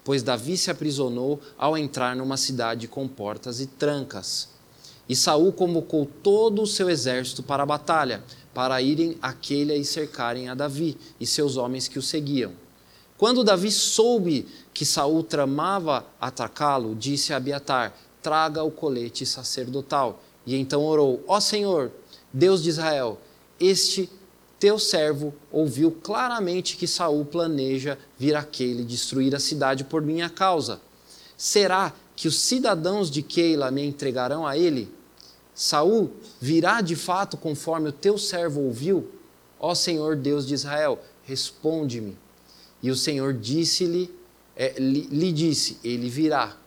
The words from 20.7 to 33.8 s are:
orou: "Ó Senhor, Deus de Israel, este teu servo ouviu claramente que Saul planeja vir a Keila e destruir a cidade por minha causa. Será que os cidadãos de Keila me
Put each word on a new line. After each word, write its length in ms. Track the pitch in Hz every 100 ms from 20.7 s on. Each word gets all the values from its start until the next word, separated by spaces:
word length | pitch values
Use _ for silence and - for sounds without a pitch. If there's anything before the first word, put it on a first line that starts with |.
| 147
orou: 400 | 156 156 139 123 -
"Ó 120 | 202
Senhor, 520 | - 208 202 170 120 - - - -
Deus 300 | 131 180 190
de 60 | 165
Israel, 500 | 160 160 143 120 95 - - _ -
este 500 | 180 185 - 196 180 - - - _ -
teu 200 | 202 214
servo 540 | 208 170 151 143 151 143 -
ouviu 400 | 151 156 123 160
claramente 840 | 160 - 226 254 233 180 180 180 -
que 100 | 170
Saul 380 | - 170 147 147
planeja 720 | 170 165 147 131 135 143 135 - -
vir 180 | 139 147
a 80 |
Keila 380 | 147 - 127 120
e 40 | 120
destruir 500 | 120 - 131 135 139
a 40 |
cidade 440 | - 151 135 135
por 180 | 139 160
minha 280 | 151 160 170
causa. 520 | 170 190 170 120 95 - - - - - -
Será 560 | - 208 190 185 180 - - -
que 120 | 165
os 120 | -
cidadãos 680 | - 254 247 175 170 208 175
de 100 | 143
Keila 480 | 143 170 170 151 131
me 140 | 135